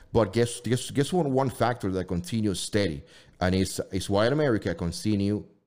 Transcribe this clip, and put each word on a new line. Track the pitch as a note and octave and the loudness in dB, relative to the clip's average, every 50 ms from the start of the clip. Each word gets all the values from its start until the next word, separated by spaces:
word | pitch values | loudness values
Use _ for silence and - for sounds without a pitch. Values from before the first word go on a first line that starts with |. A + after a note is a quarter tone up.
| - - - | -10 -2 2
But | A2+ A2 G2 F#2+ | 2 2 2 2
guess, | A#2 A#2 A2+ - - | 2 0 0 -2 -4
guess, | - A2 A#2+ B2 - - | -2 -2 -2 -2 -2 -2
guess | - A#2+ C#3 - | -2 -2 -2 0
what? | - F3+ E3 | 0 0 0
One | C#3 C3 B2+ C3+ C3+ | 2 2 0 0 0
factor | C3 - A2+ A#2 B2 A#2 - G2 F#2 | 0 0 0 0 0 0 -2 -2 -2
that | F#2 F2+ | -2 -2
continues | F2+ F#2 F2 E2+ - - A2+ G#2+ G#2 F#2 F2 | -2 -4 -4 -4 -2 -2 0 0 0 0 -2
steady, | - - - G#2+ G2+ F2+ D2+ C#2+ - - - - - - - - | -4 -2 0 0 0 0 -2 -6 -10 -16 -20 -20 -20 -20 -6 -2
and | F2 F#2 F#2 | 0 2 2
it's, | F#2+ F#2+ F2+ - - - - | 2 2 0 -2 -6 -6 -6
it's | - G2 F2 - | -6 -6 -2 0
white | G2 G2 G#2+ A#2+ C#3 | 2 2 4 4 2
America | D3+ D3+ C#3+ A#2 G2+ - G2+ F2 | 2 2 2 2 2 0 -2 -4
continue | - F2+ E2+ F2 - - G#2+ G#2+ G2+ G2 G2+ G#2 G#2 - - _ _ _ | -2 -4 -4 -4 -2 -2 0 2 2 2 2 0 -2 -4 -8 _ _ _